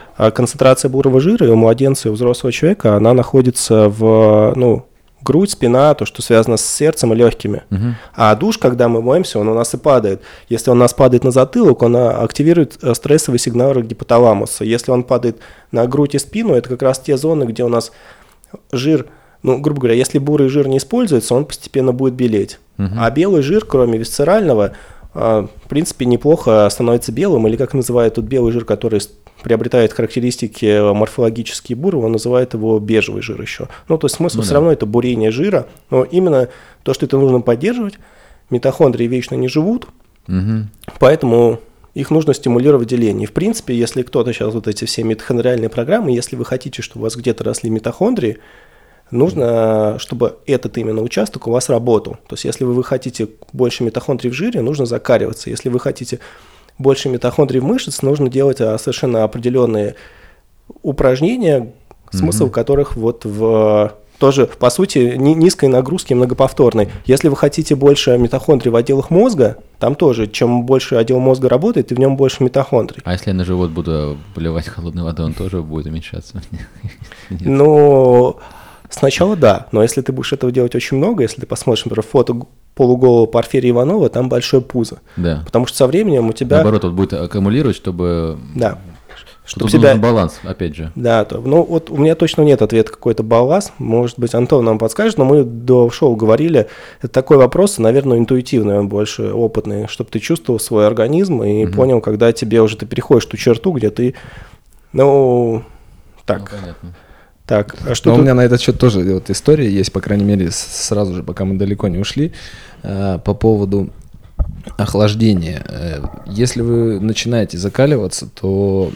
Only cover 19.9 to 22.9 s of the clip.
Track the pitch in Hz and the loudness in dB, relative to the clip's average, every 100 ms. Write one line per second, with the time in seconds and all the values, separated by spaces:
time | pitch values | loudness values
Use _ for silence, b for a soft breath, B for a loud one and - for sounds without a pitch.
19.9 | 117 - 156 139 151 131 147 135 135 - | 0 0 -2 0 2 2 2 0 -2 -2
20.9 | 240 226 120 - 127 151 - - - 131 | -2 0 0 0 -2 -2 -10 -6 -2 0
21.9 | 123 135 127 123 107 98 - _ - 98 | 0 -2 0 0 0 -4 -10 _ -8 -6